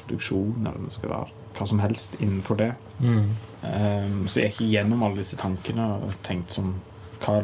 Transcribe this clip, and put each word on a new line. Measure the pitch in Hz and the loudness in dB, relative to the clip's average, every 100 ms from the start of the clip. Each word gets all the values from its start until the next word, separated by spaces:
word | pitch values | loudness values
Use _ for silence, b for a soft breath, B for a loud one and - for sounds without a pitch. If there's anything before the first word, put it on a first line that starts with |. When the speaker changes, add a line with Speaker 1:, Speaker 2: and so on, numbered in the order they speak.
| - | -8
Speaker 1:
produksjon, | - - 98 101 117 | -6 -2 0 0 0
eller | 107 - | -2 -4
om | - | -8
det | |
skal | - - | -6 -6
være | - - - - | -4 -6 -10 -16
hva | - 95 | -6 0
som | 107 | 4
helst | 101 113 - - | 4 0 -4 -2
innenfor | 104 95 95 104 | 0 0 0 2
det. | 110 123 - - | 2 0 -12 0
Speaker 2:
Mm. | 120 113 104 110 - - | 4 6 4 0 -6 -10
Speaker 1:
Ehm, | - 101 104 101 101 98 95 | -4 2 2 2 0 0 0
så | 123 | 2
jeg | 107 | 2
gikk | - 113 | 2 2
igjennom | 107 104 117 | 4 4 4
alle | 110 98 | 4 2
disse | 95 - | -4 -2
tankene | 98 92 - 113 113 101 | -2 -2 -2 0 0 0
og | - 95 | -2 -6
tenkte | - 90 87 | -4 -4 -4
sånn, | - 95 92 - - - - | -2 -2 -2 -8 -18 -16 -6
hva | - 104 | 2 2